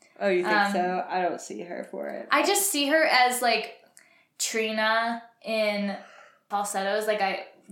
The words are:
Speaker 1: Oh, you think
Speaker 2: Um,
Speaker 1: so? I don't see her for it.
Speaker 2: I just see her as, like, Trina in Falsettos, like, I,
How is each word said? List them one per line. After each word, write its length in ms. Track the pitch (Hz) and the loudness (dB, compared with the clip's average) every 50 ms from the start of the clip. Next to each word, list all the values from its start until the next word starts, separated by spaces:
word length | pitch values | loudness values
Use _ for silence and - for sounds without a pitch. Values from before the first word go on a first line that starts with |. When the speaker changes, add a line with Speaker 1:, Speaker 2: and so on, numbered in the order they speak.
| _ _ _ - | _ _ _ -2
Speaker 1:
Oh, 100 | 202 202 | 0 2
you 140 | 185 180 180 | 2 2 2
think 120 | 214 214 | 2 4
Speaker 2:
Um, 160 | 208 202 202 | 4 4 4
Speaker 1:
so? 340 | 196 180 180 185 185 180 - - | 2 0 0 0 0 -2 -4 -2
I 140 | 175 185 180 | -2 0 0
don't 180 | 170 - - | 0 -2 -4
see 200 | - - - - | -8 -12 -12 -12
her 260 | 175 175 - - - - | -10 -10 -10 -10 -10 -10
for 180 | 190 - - - | -10 -10 -8 -8
it. 180 | - - - - | -8 -8 -2 0
Speaker 2:
I 120 | - 294 302 | 2 2 4
just 280 | 381 403 392 - - | 4 2 2 0 0
see 160 | - 285 285 277 | 0 0 0 2
her 140 | 311 320 302 | 4 4 4
as, 380 | - - 254 247 247 240 - | 6 6 6 4 4 2 2
like, 360 | 254 233 220 208 - - - - _ - _ - - _ _ _ _ _ _ | 0 2 0 0 -2 -6 -12 -18 _ -20 _ -20 -20 _ _ _ _ _ _
Trina 840 | - - - - 220 220 220 220 220 220 220 226 226 233 233 233 233 - - _ _ - | -6 -6 -4 -2 -2 -2 -2 -2 0 0 2 2 2 2 0 -2 -6 -8 -16 _ _ -8
in 520 | 220 220 220 214 208 202 202 202 202 196 - - - - - - - _ _ _ - | -4 -2 0 0 0 0 -2 -2 -4 -4 -8 -12 -18 -20 -20 -20 -20 _ _ _ -6
Falsettos, 580 | 202 202 202 - - 196 196 196 208 214 214 | -4 -4 -4 -2 -4 -2 -2 0 -2 0 0
like, 140 | 220 214 202 | 0 0 0
I, 240 | 196 190 185 - - - - - _ - | 0 -2 -2 -4 -8 -12 -18 -20 _ -6